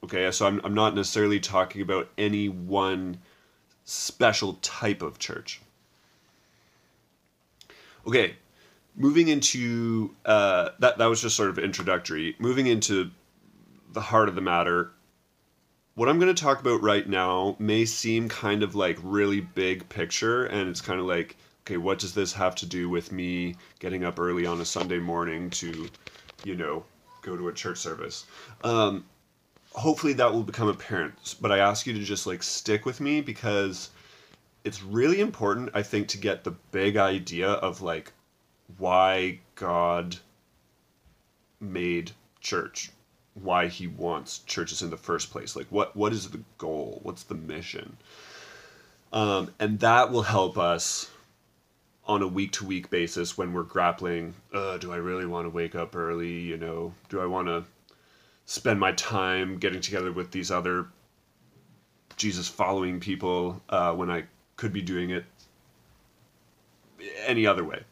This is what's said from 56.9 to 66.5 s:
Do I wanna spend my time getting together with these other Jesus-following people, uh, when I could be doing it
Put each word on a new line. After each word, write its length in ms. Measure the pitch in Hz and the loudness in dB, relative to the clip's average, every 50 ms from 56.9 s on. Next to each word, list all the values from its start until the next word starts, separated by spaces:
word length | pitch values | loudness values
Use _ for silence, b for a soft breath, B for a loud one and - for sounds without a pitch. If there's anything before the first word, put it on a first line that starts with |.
| 87 - _ _ | -10 -14 _ _
Do 120 | - 95 | -6 -4
I 60 | 92 | -4
wanna 380 | 90 90 92 90 90 85 85 85 - _ _ _ b b b b b b b b b b b b | -2 -2 -2 -2 -2 -2 -4 -4 -8 _ _ _ b b b b b b b b b b b b
spend 340 | - - - - 127 110 101 | -10 -10 -4 0 2 2 4
my 140 | 98 95 92 | 4 2 2
time 680 | - - - 117 101 95 92 92 92 95 92 95 90 | 0 -4 -2 -2 0 0 0 0 0 -2 -2 -4 -2
getting 220 | 90 101 92 92 | -2 -2 -2 -2
together 320 | 87 - 101 98 92 90 87 | -6 -4 -4 -4 -4 -4 -4
with 180 | 90 90 90 | -6 -8 -6
these 200 | - 92 90 85 | -6 -8 -4 -2
other 380 | 92 87 87 90 90 90 87 - _ _ _ _ _ _ _ _ _ _ _ _ _ _ _ _ - _ _ _ _ _ _ _ - | -2 -2 0 0 -2 -2 -2 -6 _ _ _ _ _ _ _ _ _ _ _ _ _ _ _ _ -20 _ _ _ _ _ _ _ -8
Jesus-following 840 | - - 107 92 90 87 - - - 101 92 95 98 92 90 90 90 | -4 -4 -2 -2 -2 -6 -8 -4 -2 0 0 0 0 -2 -2 -4 -6
people, 600 | 87 101 95 90 - 92 90 90 90 90 90 92 - _ | -4 -6 -6 -4 -2 -2 0 0 -2 -4 -6 -8 -8 _
uh, 240 | - 92 90 87 85 | 0 2 2 2 0
when 180 | 87 92 87 | -2 -2 -2
I 140 | 87 85 80 - _ _ _ _ _ | -2 -4 -6 -8 _ _ _ _ _
could 160 | - - 113 92 | -8 -6 -4 -4
be 100 | 101 92 | -4 -6
doing 280 | 87 92 87 90 90 | -4 -4 -4 -4 -2
it 140 | 92 87 85 - _ _ - _ _ _ _ _ _ _ _ _ _ _ _ _ _ _ _ _ _ _ _ _ | -4 -6 -6 -8 _ _ -20 _ _ _ _ _ _ _ _ _ _ _ _ _ _ _ _ _ _ _ _ _